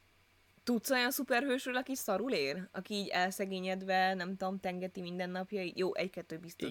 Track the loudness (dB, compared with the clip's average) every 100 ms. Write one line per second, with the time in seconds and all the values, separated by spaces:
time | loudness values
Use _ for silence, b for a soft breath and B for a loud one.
0 | _ _ _ _ _ _ 0 0 2 4
1 | 4 2 2 2 4 2 2 -2 -2 -4
2 | 0 2 2 2 2 -2 -6 -8 -4 -2
3 | 0 2 2 0 -2 -2 -2 -2 2 4
4 | 4 2 -2 -2 -2 -2 -4 -4 -6 -6
5 | -6 -4 -4 -4 -4 -4 -4 0 0 0
6 | -2 -4 -10 -10 -10 -8 -6